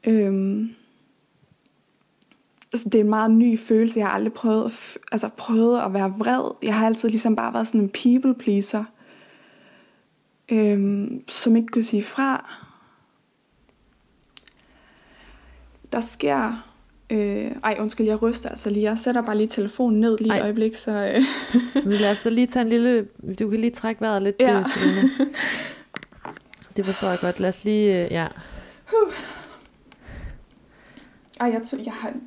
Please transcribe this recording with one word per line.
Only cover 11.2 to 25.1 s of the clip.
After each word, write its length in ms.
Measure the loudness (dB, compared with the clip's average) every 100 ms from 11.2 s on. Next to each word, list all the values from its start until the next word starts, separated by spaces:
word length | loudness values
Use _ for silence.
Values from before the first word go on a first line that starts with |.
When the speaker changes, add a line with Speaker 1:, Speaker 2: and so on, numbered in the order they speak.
| -8
Speaker 1:
som 280 | -2 4 4
ikke 120 | 4
kunne 160 | -2
sige 180 | 0 -2
fra. 520 | -2 -2 0 -2 -6 -20 -20 _ _ _ _ _ _ _ _ _ _ _ _ _ _ _ _ -20 _ _ _ _ _ _ _ _ -20 -20 -20 -20 -20 _ -8
Der 80 | -6
sker, 680 | -6 -4 -2 0 -2 -4 -12 _ _ _ _
øh, 400 | -2 -2 -4 -6 -4
ej, 120 | -4 -4
undskyld, 260 | -6 -2 -2
jeg 160 | 0
ryster 260 | -2 -2 -8
altså 220 | -8 -4
lige. 120 | -2
Jeg 160 | 0 -2
sætter 240 | 0 -2
bare 140 | 0 0
lige 120 | 0
telefonen 520 | -2 -6 -2 2 4
ned 180 | 2 2
lige 100 | 2
et 40 | 0
Speaker 2:
Ej. 60 |
Speaker 1:
øjeblik, 320 | 0 0 -2
så, 160 | -2 -6
øh. 320 | -4 0 2 2 0 0
<laughs> 340 | 0 2 -2 0
Speaker 2:
Men 60 |
lad 180 | 2 2
os 80 | 2
så 120 | 0
lige 160 | 2 2
tage 160 | 2
en 60 | 2
lille... 400 | 2 4 2 0 -10 -12 -4
Du 120 | -2
kan 100 | 0
lige 100 | 0
trække 300 | -2 -6 -4
vejret 220 | -2 0
lidt, 140 | 0 2
Speaker 1:
Ja. 180 | 4 4
Speaker 2:
øh, 80 | 0
Selena. 420 | 0 2 4 2